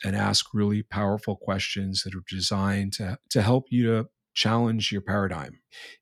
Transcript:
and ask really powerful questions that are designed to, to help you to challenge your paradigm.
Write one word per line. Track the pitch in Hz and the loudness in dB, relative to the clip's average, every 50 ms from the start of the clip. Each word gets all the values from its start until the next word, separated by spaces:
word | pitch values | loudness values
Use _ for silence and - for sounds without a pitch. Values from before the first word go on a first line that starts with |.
| - | -2
and | 98 98 | -2 0
ask | 104 101 101 101 - - - - | 2 2 2 2 0 0 0 0
really | 104 104 101 104 104 107 | 0 2 2 2 0 -2
powerful | - - 101 104 98 104 104 - 110 98 | -4 -4 -2 0 0 0 0 -2 -4 -6
questions | - - 98 95 98 - - - 101 98 95 95 92 - | -4 -4 -4 -2 -2 -2 -4 -4 -4 -4 -2 -4 -4 -4
that | 98 95 | -6 -8
are | 92 90 - | -10 -10 -8
designed | 98 95 90 - 104 98 98 98 98 101 98 98 - | -6 -4 -2 -2 0 0 0 0 0 0 0 -2 -4
to, | - 101 92 - - _ - | -4 -4 -6 -6 -8 _ -2
to | - 113 92 | 2 2 4
help | 117 127 131 - - | 4 4 4 2 2
you | 120 123 117 | 2 2 4
to | 113 113 110 - - _ _ _ _ - | 4 2 2 0 -4 _ _ _ _ -4
challenge | - - 110 113 117 120 113 113 110 98 - | -2 0 2 2 2 2 2 0 0 -2 -2
your | 104 98 | -2 -4
paradigm. | - - 110 104 98 92 85 80 69 - - - _ _ - - - - - - | -2 -2 0 0 0 -2 -4 -6 -10 -12 -14 -20 _ _ -20 -20 -20 -20 -20 -6